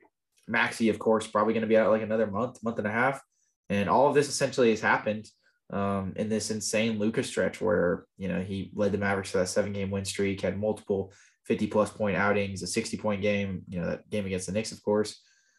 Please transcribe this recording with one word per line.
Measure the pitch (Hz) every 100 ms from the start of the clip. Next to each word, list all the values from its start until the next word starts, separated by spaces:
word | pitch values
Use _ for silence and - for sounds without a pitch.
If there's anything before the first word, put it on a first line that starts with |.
| _ _ _ _ -
Maxey, | 117 120 - 110
of | 92
course, | 113 110 -
probably | 104 107
gonna | 110 110
be | 110
out, | 101
like, | 110
another | 107 110 104
month, | 98 123 -
month | 113 110
and | 104
a |
half. | 110 135 135 - _ _ _ -
And | 101 90
all | 113 143
of |
this | 139 143
essentially | - 135 135 117
has | 107
happened, | 110 117 110 107 - _ _ _ -
um, | 98 101 98 95
in | - 107
this | 107 -
insane | 107 - 107 113 107
Luka | 107 127
stretch | 120 - 92 -
where, | 95 90 87 85 - -
you | 92
know, | 90
he | 95 98 92
led | 104 101
the | 98
Mavericks | 101 98 95
to | 95
that | 90
seven-game | 110 101 101 98
win | 98
streak, | 98 - 98 95
had | 95 95
multiple | 107 104 - 98 95 - _ _
fifty-plus | - 113 104 107 101
point | - 104 90
outings, | 101 101 98 92
a | 90
sixty-point | 113 - 95 107 98
game, | 104 101 98 90 -
you | 90
know, | 85
that | - -
game | 107
against | 95 92
the | 92
Knicks, | 104 113
of | -
course. | - 107 107 - _ _ _